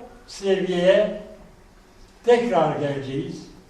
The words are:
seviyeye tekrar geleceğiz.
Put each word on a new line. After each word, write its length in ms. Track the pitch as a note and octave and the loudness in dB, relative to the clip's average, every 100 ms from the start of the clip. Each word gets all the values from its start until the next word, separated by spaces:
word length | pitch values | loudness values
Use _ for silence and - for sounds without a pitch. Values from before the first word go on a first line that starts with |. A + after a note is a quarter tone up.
| - - - | -16 -20 -20
seviyeye 960 | - G3 F#3+ F3+ F3 F3+ G#3 G#3+ - - - - - - - _ - - - | -8 -2 0 0 2 4 4 2 -4 -14 -20 -20 -20 -20 -20 _ -20 -20 -6
tekrar 560 | A#3 A#3+ A#3 F3 D3+ D3 | 2 2 4 0 0 0
geleceğiz. 680 | C#3+ C#3 B2+ C3+ - - - - - | -4 -4 -6 -6 -8 -10 -16 -20 -20